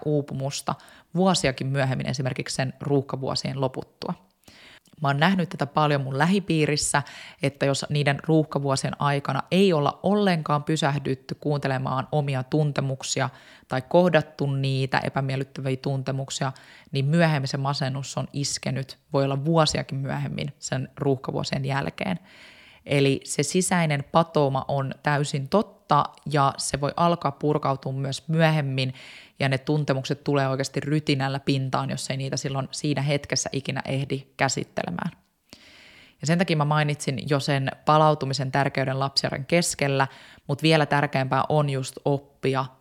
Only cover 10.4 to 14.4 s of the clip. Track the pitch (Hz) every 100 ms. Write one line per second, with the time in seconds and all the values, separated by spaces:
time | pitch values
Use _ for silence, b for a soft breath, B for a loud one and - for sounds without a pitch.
10.4 | 147 147 143 156 143 143 135 131 - -
11.4 | 147 143 139 131 135 131 - 151 143 131
12.4 | 127 151 151 139 135 135 - - 127 B
13.4 | B B B 131 - 175 180 156 151 -